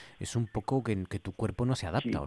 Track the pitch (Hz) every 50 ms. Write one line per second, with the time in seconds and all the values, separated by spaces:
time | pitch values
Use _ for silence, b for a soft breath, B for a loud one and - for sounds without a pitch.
0 | B B B B 98 - - 117 117 107 - 110 - - 131 135 117 113 107 95
1 | 92 - - 98 - - - - 113 107 98 - 120 123 131 - - 85 80 -
2 | - 120 113 73 69